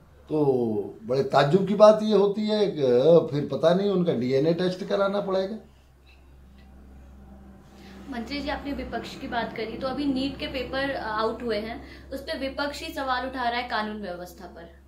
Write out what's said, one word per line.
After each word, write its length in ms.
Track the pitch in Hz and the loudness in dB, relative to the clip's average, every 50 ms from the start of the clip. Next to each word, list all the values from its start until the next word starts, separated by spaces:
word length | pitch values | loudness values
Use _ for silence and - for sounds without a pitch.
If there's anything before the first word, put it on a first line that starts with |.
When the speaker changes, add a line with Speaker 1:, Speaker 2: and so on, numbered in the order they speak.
| - - - - - - | -20 -20 -20 -20 -12 -6
Speaker 1:
तो 720 | 151 151 151 135 131 123 120 113 107 101 98 101 - - - | -2 0 2 4 4 2 2 0 0 -2 -4 -6 -10 -12 -4
बड़े 180 | 110 127 139 135 | -2 0 0 0
ताज्जुब 460 | - - 135 143 147 165 196 185 175 | 4 4 4 4 6 4 2 4 4
की 60 | 208 | 6
बात 280 | 190 - 208 - - 214 | 10 10 10 10 8 4
ये 140 | 214 214 | 2 4
होती 300 | 190 202 202 202 214 214 | 4 4 4 2 0 -2
है 200 | 208 214 214 202 | 0 2 2 2
कि 160 | 180 151 151 135 127 120 123 139 160 170 165 - - | 0 0 0 2 4 4 6 6 8 8 8 6 4
फिर 180 | 135 147 143 - 135 | -2 -4 -4 -4 -4
पता 220 | - 156 165 175 | 2 4 4 4
नहीं 160 | 190 202 202 | 4 2 2
उनका 220 | 190 180 175 170 131 | 2 2 2 0 0
डीएनए 420 | 117 123 127 135 135 151 165 170 | 0 0 0 0 2 2 2 0
टेस्ट 300 | 170 180 180 180 - 196 | 0 0 -2 -2 -4 -6
कराना 360 | 180 202 196 196 196 196 202 | -4 -2 0 0 0 0 -2
पड़ेगा। 360 | 196 196 190 190 190 196 220 220 - - - _ _ _ - _ _ - - - - - - - - - - - - - - - - - - - - - - - - - - - - - - - - - - - - - - - - - | -4 -2 -2 -2 -2 -4 -6 -12 -14 -18 -20 _ _ _ -20 _ _ -20 -20 -20 -20 -20 -20 -20 -20 -20 -20 -20 -20 -20 -20 -20 -20 -20 -20 -20 -20 -20 -20 -20 -20 -20 -20 -20 -20 -20 -20 -20 -20 -20 -20 -20 -20 -20 -20 -18 -14 -12
Speaker 2:
मंत्री 300 | 262 233 226 233 285 285 | -10 -10 -8 -8 -8 -8
जी, 80 | 277 294 | -6 -6
आपने 240 | 269 269 - 285 277 | -6 -6 -6 -8 -8
विपक्ष 480 | 247 247 - 240 233 - - - - | -8 -8 -8 -8 -8 -8 -10 -14 -12
की 80 | 277 240 | -10 -6
बात 280 | 247 233 220 - - | -4 -4 -4 -4 -6
करी, 220 | 226 220 220 226 - | -8 -8 -8 -8 -6
तो 80 | 262 | -6
अभी 180 | 262 254 269 294 | -6 -4 -2 -2
नीट 340 | 277 262 262 269 277 269 - | -2 0 0 -2 -4 -4 -6
के 80 | 302 | -8
पेपर 500 | 294 277 262 247 240 262 269 277 277 262 | -8 -6 -6 -8 -6 -4 -4 -4 -4 -4
आउट 460 | - - 220 214 214 220 226 240 240 247 | -6 -6 -6 -4 -2 -2 -2 -2 -4 -4
हुए 160 | 233 214 208 | -4 -4 -4
हैं, 260 | 220 226 240 277 - - - - - - | -4 -6 -10 -12 -14 -18 -20 -20 -16 -12
उस 100 | 269 269 | -12 -10
पे 180 | - - 320 254 | -8 -8 -8 -6
विपक्ष 440 | 269 262 269 - 285 285 285 - 330 | -6 -6 -4 -4 -6 -6 -6 -8 -12
ही 120 | 320 285 | -10 -8
सवाल 320 | 294 269 262 254 254 254 | -6 -4 -2 -2 -4 -4
उठा 220 | 262 254 262 247 240 | -6 -6 -4 -4 -2
रहा 120 | 240 240 | -2 -4
है 80 | 247 247 | -4 -4
कानून 340 | 240 214 214 214 214 220 202 | -4 -4 -4 -4 -6 -8 -8
व्यवस्था 440 | 180 175 175 180 175 - - - | -10 -10 -10 -12 -14 -16 -18 -18
पर, 220 | 170 - 165 170 233 - - - | -18 -18 -18 -20 -20 -20 -20 -20